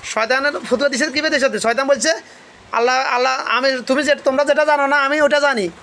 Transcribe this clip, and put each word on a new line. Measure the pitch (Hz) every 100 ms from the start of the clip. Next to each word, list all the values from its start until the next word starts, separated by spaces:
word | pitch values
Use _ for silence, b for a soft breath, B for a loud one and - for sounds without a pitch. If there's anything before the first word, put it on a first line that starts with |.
শয়তানের | - - 220 262 277 294
ফতুয়া | 240 240 285
দিছে | 262 302
কীভাবে | 277 302 302
দিছে? | 262 208
শয়তান | 220 233 269
বলছে, | 277 285 330 B B B B -
"আল্লাহ, | 226 240 254
আল্লাহ, | 262 247 254 262 -
আমি, | 233 269 262 240
তুমি | 262
যে, | 294 285
তোমরা | 277 262 294
যেটা | 285 302
জানো | 294 277
না, | 285
আমি | 277 294
ওটা | 294 294
জানি।" | 285 254 185 165